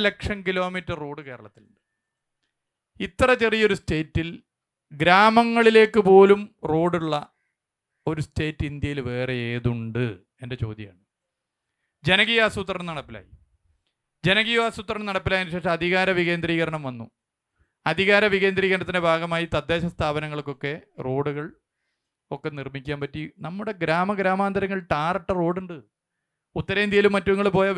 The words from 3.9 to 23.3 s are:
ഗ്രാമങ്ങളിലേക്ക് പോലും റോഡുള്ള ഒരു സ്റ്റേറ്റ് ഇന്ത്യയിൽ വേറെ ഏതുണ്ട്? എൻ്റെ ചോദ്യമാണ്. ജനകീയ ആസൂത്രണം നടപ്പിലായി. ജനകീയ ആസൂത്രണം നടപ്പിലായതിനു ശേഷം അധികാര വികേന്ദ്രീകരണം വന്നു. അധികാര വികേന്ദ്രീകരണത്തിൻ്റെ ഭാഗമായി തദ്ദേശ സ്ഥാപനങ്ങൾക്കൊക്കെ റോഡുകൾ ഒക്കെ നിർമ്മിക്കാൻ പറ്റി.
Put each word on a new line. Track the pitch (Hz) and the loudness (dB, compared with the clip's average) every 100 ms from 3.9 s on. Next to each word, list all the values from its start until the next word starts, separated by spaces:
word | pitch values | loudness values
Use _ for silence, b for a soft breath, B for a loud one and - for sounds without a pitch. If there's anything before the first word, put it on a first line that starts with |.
| 156 156 165 165 175 _ _ _ _ _ | -4 -2 -4 -4 -8 _ _ _ _ _
ഗ്രാമങ്ങളിലേക്ക് | 147 160 185 220 226 233 233 226 220 220 220 | 0 4 6 6 6 4 4 6 8 6 4
പോലും | 190 190 196 202 208 _ 156 | 8 10 10 8 2 _ -4
റോഡുള്ള | 156 170 170 160 147 147 _ _ _ _ _ _ _ - | 0 0 -2 -2 -4 -6 _ _ _ _ _ _ _ -8
ഒരു | 156 | -6
സ്റ്റേറ്റ് | 143 - 156 151 151 | -6 -6 -6 -4 -8
ഇന്ത്യയിൽ | 143 143 143 | -6 -6 -6
വേറെ | 123 123 127 127 120 | -6 -6 -4 -4 -4
ഏതുണ്ട്? | 120 120 120 113 117 123 92 _ _ | -4 -4 -4 -6 -4 -6 -6 _ _
എൻ്റെ | 123 127 | -14 -10
ചോദ്യമാണ്. | 110 107 104 90 101 _ _ _ _ _ _ _ _ _ | -10 -10 -16 -20 _ _ _ _ _ _ _ _ _ _
ജനകീയ | 147 190 214 226 214 | 2 2 4 2 2
ആസൂത്രണം | 214 185 185 175 | 0 -8 -8 -8
നടപ്പിലായി. | 156 120 110 87 - _ _ _ _ _ _ _ _ | -12 -12 -16 -18 -20 _ _ _ _ _ _ _ _
ജനകീയ | 160 202 220 233 233 | 0 0 2 0 0
ആസൂത്രണം | 220 202 214 208 | -4 -8 -8 -4
നടപ്പിലായതിനു | 190 190 185 185 175 | -4 -2 -2 -2 -4
ശേഷം | 175 | -2
അധികാര | 165 175 185 185 | -2 0 0 2
വികേന്ദ്രീകരണം | 180 170 170 165 165 160 156 | 0 0 0 -2 -2 -2 -4
വന്നു. | 139 120 113 _ _ _ _ _ _ _ - | -8 -12 -16 _ _ _ _ _ _ _ -4
അധികാര | 160 190 202 208 | 0 4 4 4
വികേന്ദ്രീകരണത്തിൻ്റെ | 196 196 190 190 185 175 180 | 2 0 0 0 0 -2 -2
ഭാഗമായി | 170 165 170 165 170 | 0 0 -2 -4 -4
തദ്ദേശ | 165 139 170 170 | -4 -2 -2 -4
സ്ഥാപനങ്ങൾക്കൊക്കെ | 170 156 151 151 147 143 131 143 160 - - | -4 -4 -4 -6 -8 -10 -8 -8 -8 -12 -12
റോഡുകൾ | 127 131 147 143 156 - _ _ _ _ _ _ - | -6 -4 -4 -4 -10 -16 _ _ _ _ _ _ -14
ഒക്കെ | 147 156 143 | -10 -10 -10
നിർമ്മിക്കാൻ | 135 135 135 147 | -12 -12 -10 -8
പറ്റി. | 143 156 151 | -8 -8 -12